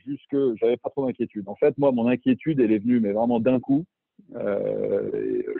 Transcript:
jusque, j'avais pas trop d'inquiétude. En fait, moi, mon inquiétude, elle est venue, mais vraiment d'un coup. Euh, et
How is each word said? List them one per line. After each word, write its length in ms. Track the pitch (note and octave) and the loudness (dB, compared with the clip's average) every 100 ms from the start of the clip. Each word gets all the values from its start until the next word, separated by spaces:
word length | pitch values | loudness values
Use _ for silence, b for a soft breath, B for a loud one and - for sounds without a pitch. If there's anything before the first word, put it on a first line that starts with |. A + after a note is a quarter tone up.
jusque, 320 | B2+ C#3+ - C#3 C3+ G#2+ | -10 -12 -6 -2 0 0
j'avais 200 | A#2 B2 | 0 0
pas 140 | - | -4
trop 160 | - C3 | -4 -4
d'inquiétude. 420 | A#2 A2+ G#2+ F#2+ | -4 -6 -8 -10
En 60 | |
fait, 240 | G#2 D3 C#3+ | 0 0 2
moi, 140 | C#3+ | 2
mon 160 | B2 A#2 | 2 2
inquiétude, 500 | B2 C3 B2+ D#3+ C#3+ | 2 2 0 0 2
elle 120 | A2 | 2
est 60 | A2 | 2
venue, 180 | A#2 B2 | 2 2
mais 120 | G2+ | 2
vraiment 260 | G#2 A#2+ A#2 | 0 0 2
d'un 220 | B2 B2+ | 2 0
coup. 240 | B2+ C#3 F3+ _ _ _ - | 2 -2 -2 _ _ _ -18
Euh, 760 | A#2+ G#2 G2+ G#2 G#2 G#2 G2+ - | -8 -4 -2 -2 -2 -2 -2 -2
et 320 | G#1+ A1 G#1+ - - | -4 -4 -4 -6 -8